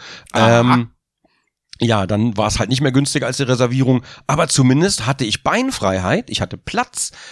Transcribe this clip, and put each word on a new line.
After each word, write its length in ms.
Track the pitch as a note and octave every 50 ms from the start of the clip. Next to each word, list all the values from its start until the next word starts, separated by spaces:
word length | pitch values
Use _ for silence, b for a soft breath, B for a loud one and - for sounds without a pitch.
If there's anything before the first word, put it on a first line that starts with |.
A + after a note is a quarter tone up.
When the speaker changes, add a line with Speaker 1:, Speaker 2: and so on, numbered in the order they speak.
| B B B B B B -
Speaker 1:
Aha. 280 | A#2 A2+ A2+ A#2 A#2
Speaker 2:
Ähm, 300 | A#2+ B2 A#2 A#2+ A#2 A#2 - _ _ _ _ _ _ _ _ _ _ _ _ _ _ _ - -
ja, 280 | A#2+ A2+ A2+ G#2 F#2+ F2+
dann 280 | G#2 G#2 A2+ A#2+ G2+
war's 220 | G#2+ G#2 G#2+ - -
halt 120 | G#2+ G2+
nicht 100 | C3 B2+
mehr 100 | D3+ C3+
günstiger 360 | B2 C3+ C#3+ - - D3+ C3
als 100 | B2 B2+
die 80 | - C#3
Reservierung, 580 | A#2 B2+ A#2 B2+ A#2 B2+ C3 C3 B2 C3 B2 B B B B B
aber 220 | - C#3+ D#3 E3+ -
zumindest 580 | - - C3 B2+ C3 C#3+ E3+ G3+ G3 - A2
hatte 180 | A#2+ C#3 - C3
ich 200 | G#2+ - - -
Beinfreiheit, 840 | - E3 A3 C4 C4+ B3+ - A3 F#2+ F#2+ F#2 F2+ F#2 C3+ G3+ - -
ich 120 | - -
hatte 160 | G#2+ - - -
Platz, 540 | - - - A3 B3+ - - - - - B B B B